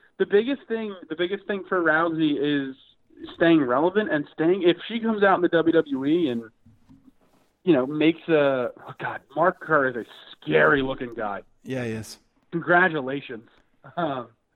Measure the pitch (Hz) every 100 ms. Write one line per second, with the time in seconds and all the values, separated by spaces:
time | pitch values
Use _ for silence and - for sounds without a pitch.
0 | _ _ 190 202 233 277 - 226 220 190
1 | 160 156 180 196 - 202 175 185 165 156
2 | 170 160 156 143 147 147 135 131 _ _
3 | _ _ - - 170 165 131 123 170 190
4 | 208 156 143 - 160 196 175 170 - 226
5 | 226 214 196 175 175 170 165 165 156 131
6 | 139 165 160 117 110 _ _ _ _ -
7 | _ _ _ _ _ _ 185 151 127 151
8 | 156 160 - 156 143 131 120 - - 135
9 | 123 117 - - 175 185 - 156 131 117
10 | 101 - - - 151 156 156 143 131 131
11 | 123 113 104 98 - _ - 127 120 110
12 | 104 - _ _ _ 170 147 175 180 156
13 | 127 139 - 117 113 _ _ _ 135 147
14 | 165 135 113 _ _